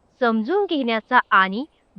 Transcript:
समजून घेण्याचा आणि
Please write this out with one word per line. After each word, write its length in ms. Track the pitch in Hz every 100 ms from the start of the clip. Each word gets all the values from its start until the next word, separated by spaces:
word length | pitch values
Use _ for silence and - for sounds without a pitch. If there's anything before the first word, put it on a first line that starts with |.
| _ -
समजून 460 | 240 220 214 392 403
घेण्याचा 540 | 311 233 226 - 254 -
आणि 340 | 208 190 196 302 _ _